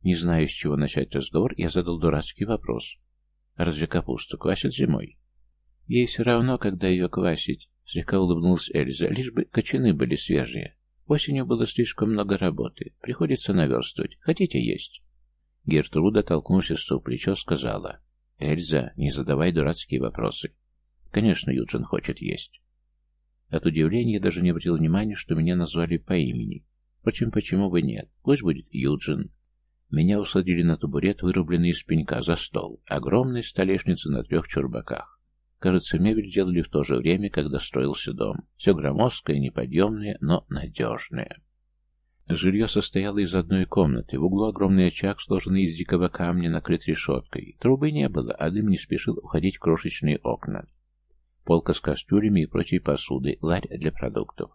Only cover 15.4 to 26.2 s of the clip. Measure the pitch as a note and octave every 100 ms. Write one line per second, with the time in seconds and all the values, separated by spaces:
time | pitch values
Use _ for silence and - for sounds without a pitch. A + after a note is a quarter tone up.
15.4 | _ _ - D2+ C#2+ D#2 F2+ A2 - D#2+
16.4 | - F#2 - D2+ - C#2 C2 B1 - G2
17.4 | - D2+ B1+ G1+ - - _ _ _ _
18.4 | D2 D#2 D#2+ D#2 A#1+ - C#2+ C#2+ - C#2
19.4 | E2+ E2 C#2+ E2+ - C2 B1 A1+ A1 -
20.4 | - _ _ _ _ _ - - G#2+ F2
21.4 | - C2 A1+ A#1+ A#1 - - - - G1+
22.4 | - _ _ _ _ _ _ _ _ _
23.4 | _ D#2+ F2 D#2+ D#2 A2 A#2+ G#2 F#2 F2
24.4 | F2 E2 F2 D#2+ D#2+ F#2 G#2+ G2+ - D#2+
25.4 | D#2+ F2+ E2 E2+ E2 E2 - F2+